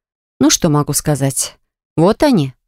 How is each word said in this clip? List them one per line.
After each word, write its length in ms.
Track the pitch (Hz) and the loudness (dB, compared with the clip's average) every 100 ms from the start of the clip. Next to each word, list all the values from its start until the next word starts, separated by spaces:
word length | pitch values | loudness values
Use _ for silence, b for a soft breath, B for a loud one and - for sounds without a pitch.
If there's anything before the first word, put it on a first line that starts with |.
| _ _ _ - | _ _ _ -2
Ну, 100 | 285 | 0
что 180 | - 170 | 2 0
могу 240 | 147 147 | 0 -2
сказать? 640 | 143 160 139 139 - - - _ _ _ - | -4 -4 -2 -2 -4 -8 -12 _ _ _ 0
Вот 260 | 175 226 | 0 2
они, 320 | 302 214 135 - | 2 2 -2 -8